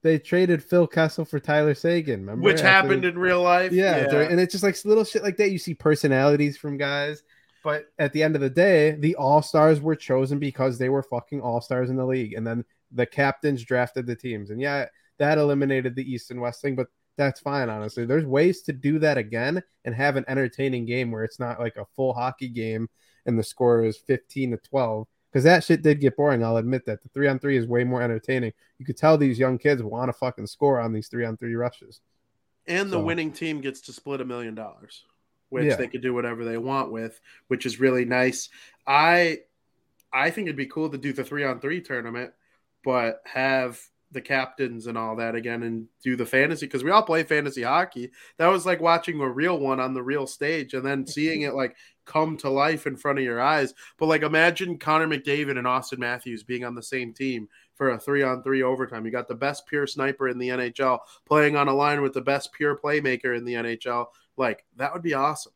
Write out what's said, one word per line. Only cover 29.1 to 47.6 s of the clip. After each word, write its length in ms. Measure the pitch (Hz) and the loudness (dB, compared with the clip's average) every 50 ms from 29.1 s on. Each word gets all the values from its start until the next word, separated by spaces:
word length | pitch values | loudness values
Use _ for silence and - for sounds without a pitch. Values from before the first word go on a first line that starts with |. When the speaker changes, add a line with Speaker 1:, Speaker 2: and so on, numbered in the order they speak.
| 160 151 | 6 6
Speaker 1:
these 200 | 147 135 123 113 | 4 2 2 2
young 180 | 131 131 127 123 | 2 0 0 2
kids 220 | - 147 143 127 113 | 2 2 2 2 -2
wanna 280 | 104 110 117 127 127 | -6 -6 -4 -4 -4
fucking 360 | 120 _ - 127 123 - 104 101 | -4 _ -4 -6 -6 -6 -14 -14
score 300 | - _ 147 143 135 123 | -6 _ 0 2 2 2
on 120 | 117 113 | 0 -2
these 160 | 113 110 107 - | -4 -6 -8 -8
three-on-three 460 | - 120 120 113 113 - - 117 117 | -6 -6 -6 -6 -6 -8 -8 -6 -4
rushes. 460 | 117 120 123 - - - 107 - _ _ _ _ _ _ _ _ _ _ _ _ _ _ - | -4 -4 -4 -6 -8 -20 -20 -20 _ _ _ _ _ _ _ _ _ _ _ _ _ _ -4
Speaker 2:
And 220 | 175 180 202 196 | -2 -2 -2 -2
the 60 | 190 170 | -2 -2
Speaker 1:
So. 60 | 156 | -2
Speaker 2:
winning 260 | 165 170 170 160 156 | -2 -2 -2 -4 -6
team 300 | - - 165 160 156 147 | -6 -6 -6 -6 -6 -6
gets 180 | 135 135 135 - | -6 -8 -10 -10
to 120 | - - 127 | -16 -20 -20
split 260 | - _ 143 139 135 | -16 _ -8 -8 -6
a 60 | 127 | -6
million 300 | 127 123 120 120 113 110 | -8 -8 -8 -10 -10 -10
dollars, 500 | 110 110 101 85 _ - - - - _ _ _ _ _ _ _ _ _ _ | -12 -14 -14 -16 _ -20 -20 -20 -20 _ _ _ _ _ _ _ _ _ _
which 180 | 135 131 151 147 | -4 0 0 0
Speaker 1:
Yeah. 80 | 131 127 | 2 0
Speaker 2:
they 100 | 127 120 | -2 -6
could 140 | - 127 | -6 -6
do 120 | 120 127 123 | -4 -2 -2
whatever 300 | 120 120 120 117 113 117 | -2 -4 -4 -6 -6 -6
they 140 | 120 113 113 | -6 -6 -6
want 340 | 117 131 135 135 131 - | -4 -4 -4 -4 -4 -4
with, 300 | 110 113 113 113 - - _ _ - _ _ _ | -6 -8 -10 -10 -12 -16 _ _ -20 _ _ _
which 180 | 131 127 - | -4 -2 -2
is 140 | 127 110 107 | -6 -2 2
really 240 | 131 131 127 127 123 | 2 2 4 2 -2
nice. 460 | 120 127 127 127 131 131 - - - _ - - - _ _ _ | 0 2 2 2 2 0 -2 -10 -12 _ -20 -20 -20 _ _ _
I, 580 | - 139 143 156 165 175 175 175 165 156 - - _ _ _ _ _ _ _ _ _ _ _ _ _ | 2 4 4 6 6 6 6 4 2 0 -4 -10 _ _ _ _ _ _ _ _ _ _ _ _ _
I 200 | - 131 139 165 | -2 0 0 0
think 160 | 165 226 208 170 | 0 -2 -6 -6
it'd 100 | 151 139 | -4 -6
be 80 | 139 | -8
cool 240 | 135 - 160 156 156 | -8 -4 -4 -4 -4
to 80 | 143 135 | -6 -6
do 160 | 131 143 135 | -6 -6 -6
the 100 | - 127 | -6 -8
three-on-three 560 | - 143 143 143 135 127 120 - 139 160 180 | -8 -6 -4 -4 -4 -4 -4 -6 -6 -6 -8
tournament, 520 | 170 - 139 123 117 120 117 120 123 - _ _ _ _ _ _ _ _ _ _ _ | -8 -8 -8 -8 -8 -8 -10 -10 -12 -12 _ _ _ _ _ _ _ _ _ _ _
but 380 | 135 127 123 117 113 113 - _ | -2 0 0 0 0 -4 -6 _
have 540 | - - 131 131 135 135 131 127 123 120 - - _ _ _ _ _ | -8 -4 0 2 2 2 2 0 -2 -6 -12 -20 _ _ _ _ _
the 80 | - 135 | -14 -14
captains 640 | - - 139 131 131 127 - - 135 123 120 117 110 120 | -6 -2 -2 -2 -2 -4 -4 -6 -6 -6 -6 -8 -10 -8
and 100 | 113 113 | -6 -6
all 180 | 113 113 110 | -6 -6 -4
that 200 | 113 117 113 113 | -4 -4 -4 -4
again 280 | 117 113 120 117 117 117 | -6 -6 -6 -6 -6 -6
and 240 | 117 113 113 113 - _ _ _ | -6 -6 -6 -8 -12 _ _ _
do 140 | 131 127 123 | -4 -2 -2
the 80 | 123 | -4
fantasy, 420 | - - 131 135 151 170 147 151 143 | 0 2 2 2 2 0 -4 -6 -6
'cause 160 | - 135 123 | -6 -4 0
we 80 | 156 | 4
all 120 | 190 214 220 | 4 4 4
play 200 | 214 160 165 160 | 4 0 0 2
fantasy 380 | - 156 151 147 143 135 135 | 2 0 0 0 -2 -6 -4